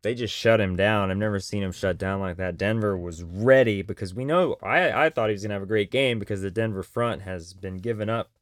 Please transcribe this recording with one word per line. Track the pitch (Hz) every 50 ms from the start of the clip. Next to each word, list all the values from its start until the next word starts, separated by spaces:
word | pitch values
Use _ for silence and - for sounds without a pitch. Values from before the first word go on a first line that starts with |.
| -
they | 101 127
just | 123 123 107 -
shut | - - 113 113 110
him | 104 95 92
down. | 87 98 104 110 104 101 95
I've | 95 98
never | 107 107 104 98
seen | 95 - - 104 98
him | 95 90
shut | - - 95 90 -
down | 98 92 98 98
like | 98 92 87 85
that. | 92 92 87
Denver | 80 92 101 110 113 107 104 98
was | 92 87 87 85 82 87
ready | 85 87 95 110 127 131 135 127 113 104 98 98
because | 104 104 - 107 92 90
we | 110 131
know, | 139 156 180 185 143 - - -
I, | 95 120 165 185 151 110 120 147
I | 160
thought | - - 113 107
he | 107
was | 98 101
gonna | 107 104
have | 101 98
a |
great | 95 110 107 104 92
game | - 131 139 131 120 110
because | 98 - 107 98
the | 95 98
Denver | 85 110 113 113 107 95 90
front | - - 120 120 120 107 - 98
has | 95 92 90 82 87 92
been | 95 92 95 92 92
giving | 92 117 117 107 107 104
up | 113 117 - _ _ _